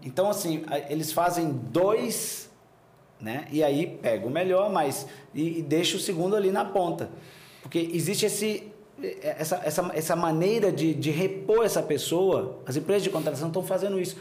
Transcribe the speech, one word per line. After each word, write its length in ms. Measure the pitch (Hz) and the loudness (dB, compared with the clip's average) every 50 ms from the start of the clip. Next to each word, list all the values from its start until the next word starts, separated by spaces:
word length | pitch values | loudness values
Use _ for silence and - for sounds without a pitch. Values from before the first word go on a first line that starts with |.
Então, 280 | - 127 123 180 190 208 | -14 -8 -2 0 0 0
assim, 340 | 202 202 - 170 160 156 - | 0 -2 -2 -4 -4 -4 -4
a, 120 | - 139 147 147 - | -4 -6 -6 -4 -4
eles 200 | 147 156 156 - | -4 -4 -4 -2
fazem 400 | - 170 170 175 170 170 165 156 | 0 0 0 2 2 0 0 -2
dois, 1000 | 135 123 120 - - 165 185 196 220 240 247 233 - - - - - - - - - _ _ _ _ _ _ _ _ - _ _ _ - | -2 -4 -4 -2 2 2 4 4 2 0 0 -2 -4 -4 -6 -6 -8 -10 -14 -16 -20 _ _ _ _ _ _ _ _ -20 _ _ _ -14
né? 280 | 107 110 117 143 160 131 | -10 -8 -8 -8 -8 -4
E 100 | 135 151 | 0 2
aí 240 | 156 143 139 139 127 | 2 2 2 2 -2
pega 400 | - - - - - 113 101 101 | -2 -4 -4 -2 0 0 0 -2
o 40 | 120 | -2
melhor, 420 | 139 165 185 185 180 185 202 208 | -2 -2 0 2 2 2 2 2
mas, 340 | 190 175 151 139 135 - - - - - - - - | 0 0 0 0 -2 -6 -8 -12 -16 -20 -20 -12 -6
e, 260 | 131 156 165 170 165 | -4 -4 -4 -4 -4
e 20 | |
deixa 360 | 151 139 151 165 175 - - | -2 0 0 0 2 0 -2
o 20 | 196 | -2
segundo 380 | - - 190 160 175 190 208 | -4 -4 -2 -2 0 0 0
ali 140 | 214 196 185 | 2 2 0
na 120 | 190 208 202 | 0 0 -2
ponta. 460 | 196 190 202 180 170 160 - 120 - - - - - - - - - - - | 0 0 0 0 0 -2 -6 -8 -10 -12 -16 -20 -20 -20 -20 -20 -20 -20 -20
Porque 180 | - 131 - 170 170 165 170 | -12 -6 -4 -4 -2 -2 -2
existe 320 | 170 143 170 208 - 214 | -2 -2 -2 -2 0 0
esse, 460 | 202 - - 208 214 214 - - - - - - - - - 185 - - - | 0 0 0 -2 -2 -2 -4 -8 -12 -20 -20 -20 -20 -16 -10 -10 -10 -10 -6
essa, 400 | - 151 147 - 156 156 180 - - | -6 -6 -4 -4 -4 -4 -4 -2 -2
essa, 260 | 147 160 - 180 180 - | -2 -2 -2 -2 -2 -2
essa 220 | 156 156 160 170 | -4 -2 -2 -2
maneira 560 | 165 175 165 156 160 165 196 226 233 202 185 | 0 0 0 0 2 2 2 2 2 2 0
de, 220 | 156 139 156 160 151 | 0 2 0 0 0
de 180 | 135 127 151 | 0 -2 -2
repor 540 | 151 156 190 190 - - - - 214 226 226 | 0 0 0 -2 -2 -4 0 4 8 8 8
essa 180 | 190 - 165 - | 8 8 2 2
pessoa. 760 | - 151 131 - - 160 170 190 190 165 120 101 131 - - - | 2 2 0 2 2 4 6 6 6 6 4 4 0 -6 -10 -6
As 120 | - 127 | -2 -2
empresas 260 | 151 156 165 196 208 170 | -2 2 4 2 4 4
de 60 | 190 | 2
contratação 420 | 175 160 156 156 143 131 160 165 | 0 0 0 0 -2 -2 -2 -2
tão 100 | 160 185 | -2 -2
fazendo 380 | 175 - 190 185 190 202 196 190 | -2 0 0 0 0 0 0 0
isso, 160 | 180 170 - - | -2 -2 -6 -10